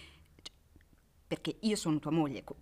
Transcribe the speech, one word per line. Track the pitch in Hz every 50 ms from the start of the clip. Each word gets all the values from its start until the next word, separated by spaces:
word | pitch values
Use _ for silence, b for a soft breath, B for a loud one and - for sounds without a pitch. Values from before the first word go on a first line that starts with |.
| B B B B B B B -
Cioè, | - - _ _ _ - - - - _ - - _ _ _ _ _
perché | - 165 - - 160 - -
io | - 220 208
sono | 196 - 165 156 151
tua | - 151
moglie, | 156 165 156 143 131 101 -
que-, | - - -